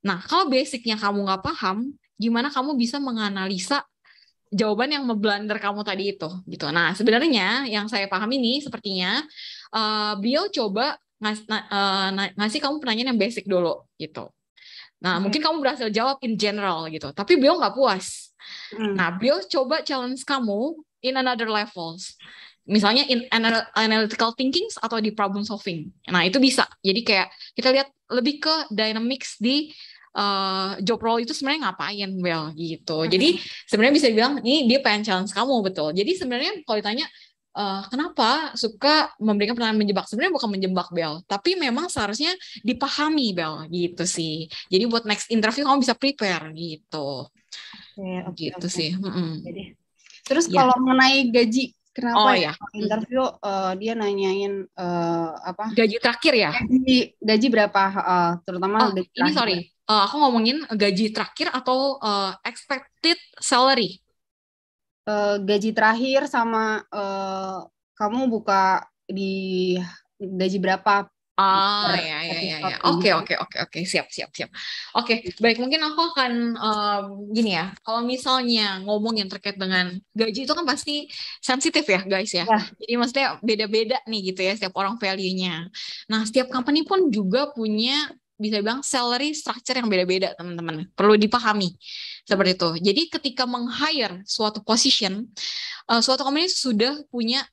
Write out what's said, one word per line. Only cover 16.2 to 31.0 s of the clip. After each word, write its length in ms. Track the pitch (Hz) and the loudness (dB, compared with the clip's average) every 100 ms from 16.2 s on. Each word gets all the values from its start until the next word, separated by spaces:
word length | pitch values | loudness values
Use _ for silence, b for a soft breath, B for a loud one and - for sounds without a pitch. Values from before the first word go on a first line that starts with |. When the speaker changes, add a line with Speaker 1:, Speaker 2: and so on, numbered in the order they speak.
| 240 | -4
Speaker 1:
in 100 | 220 | -2
general 480 | 208 208 196 165 160 | -2 0 -2 -2 -4
gitu, 200 | 156 139 | -8 -10
tapi 240 | - 214 339 | -8 2 6
beliau 180 | 269 349 | 6 4
nggak 140 | 233 262 | 0 2
puas. 560 | 262 190 - - - _ B B B | 2 2 -4 -14 -18 _ B B B
Speaker 2:
Hmm. 260 | 208 214 196 | -4 -2 0
Speaker 1:
Nah, 160 | 180 180 | 0 2
beliau 240 | 233 330 381 | 2 0 0
coba 360 | 277 254 311 311 | -2 0 -2 -2
challenge 380 | 277 247 262 - | -4 -4 -8 -4
kamu 500 | 277 226 202 269 311 - _ 254 | -2 0 -2 -2 -6 -16 _ -4
in 100 | 262 | 0
another 320 | 254 240 226 | 0 0 0
levels. 680 | 214 220 190 165 170 - - B B B B - | -2 -2 -6 -10 -10 -16 -18 B B B B 0
Misalnya 360 | 208 202 240 285 | 2 4 4 2
in 160 | 247 240 | 0 0
anal-, 320 | 226 226 226 220 - | 0 2 0 0 0
analytical 560 | 220 220 214 - 233 240 | 2 2 0 2 0 2
thinking 300 | 262 339 440 - | -2 0 -4 -6
atau 180 | 226 226 | -4 -2
di 120 | 220 214 | -2 0
problem 260 | 196 202 214 | -2 -2 -6
solving. 440 | 202 - 165 175 - - | -6 -6 -8 -10 -14 -2
Nah, 160 | 175 175 | 2 2
itu 100 | 262 | 4
bisa. 240 | 262 254 - - 190 | 4 4 0 -2 -2
Jadi 160 | 196 233 | 0 2
kayak 220 | 202 175 B B - | 0 0 B B -2
kita 120 | 247 | 2
lihat 140 | 262 277 _ _ | 2 0 _ _
lebih 280 | 247 247 294 | -2 -2 -2
ke 120 | 311 311 294 | -2 -2 -2
dynamics 680 | 208 220 220 233 269 - - | -2 -2 -2 -4 -4 -8 -2
di, 300 | 220 277 302 B B B B | 0 0 -2 B B B B
eh, 580 | - 202 196 190 190 190 196 196 | -2 0 2 0 0 -2 -2 -2
job 140 | 226 | 0